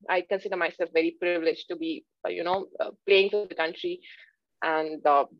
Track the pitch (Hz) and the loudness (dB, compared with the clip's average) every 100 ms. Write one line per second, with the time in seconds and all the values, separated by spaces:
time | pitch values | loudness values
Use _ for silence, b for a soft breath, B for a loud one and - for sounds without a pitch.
0 | - 185 180 196 196 185 160 - 170 160 | -2 -2 0 -4 -4 -2 -4 -4 -2 2
1 | 165 - 175 175 165 - - 165 165 151 | 0 0 -2 0 0 -2 -4 -8 -6 -8
2 | - _ - 180 170 190 185 - - - | -12 _ -6 -4 -2 -2 -4 -6 -6 -4
3 | - 196 196 208 208 - 160 175 175 180 | 4 4 4 0 -4 -4 -4 -4 -8 -8
4 | B B B B _ - 160 156 156 156 | B B B B _ -6 -2 0 -2 0
5 | 147 143 135 | 4 4 4